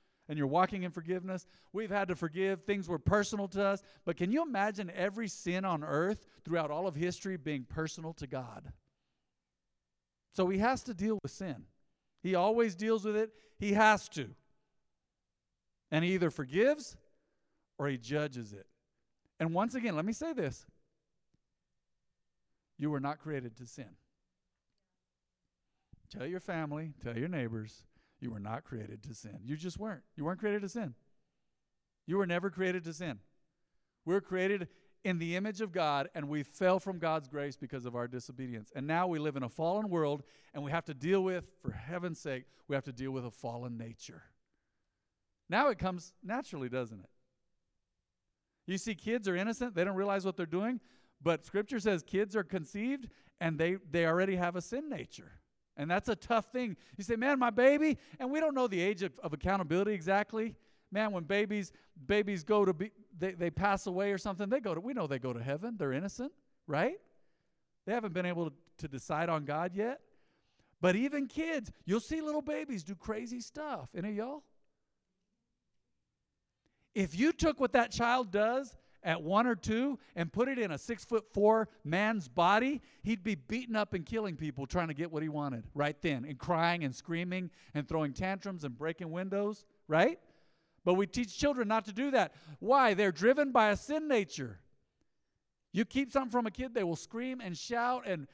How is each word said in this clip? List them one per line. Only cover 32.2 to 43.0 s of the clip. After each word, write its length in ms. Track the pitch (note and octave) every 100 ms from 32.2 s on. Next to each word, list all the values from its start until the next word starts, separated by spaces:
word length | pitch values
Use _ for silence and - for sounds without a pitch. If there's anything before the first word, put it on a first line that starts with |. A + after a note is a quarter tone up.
| F#3
never 240 | F3 F#3+
created 340 | E3+ F#3 F3+
to 80 | E3
sin. 280 | D#3 F3 G2+ - _ _ _ _ _ _ _
We're 160 | D#3+ G3
created 480 | - F#3 F#3+ G3+ F3 - _ _
in 140 | F#3+ F3
the 180 | E3 F3+
image 240 | G#3+ G3
of 100 | G#3+
God, 380 | F3+ D3+ C#3+ C#3
and 140 | E3+ C#3+
we 140 | D3+
fell 380 | C#3 - F#3 F#3
from 180 | G3 F3
God's 300 | D#3+ D#3 C3
grace 280 | D3 C#3+ B2+
because 300 | B2+ C3+ B2
of 80 |
our 140 | A#2+ A#2+
disobedience. 640 | B2 - B2+ B2+ A2+ G#2+
And 140 | C3+ C#3+
now 180 | E3 F#3
we 140 | D#3+
live 160 | D3+ C#3
in 80 |
a 40 | B2
fallen 400 | - E3 G3+ G#3+
world, 360 | E3+ D3 C#3+ - - _
and 120 | D3
we 80 | C#3+
have 120 | E3 D#3+
to 80 |
deal 280 | C3+ D#3 F#3+
with, 240 | F#3 F3+ - _
for 80 | C3+
heaven's 480 | - B2 F3+ F3 D#3
sake, 260 | D3+ B2+ - _ -
we 80 |
have 100 | C#3
to 80 | C#3
deal 200 | B2